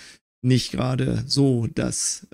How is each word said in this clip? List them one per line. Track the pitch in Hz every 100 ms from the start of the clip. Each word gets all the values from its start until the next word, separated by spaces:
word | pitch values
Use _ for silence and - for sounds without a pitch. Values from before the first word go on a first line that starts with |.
| - - _ _
nicht | 123 127 -
gerade | - 127 127 127 113 127
so | 139 139 120 113
das, | - - - - - -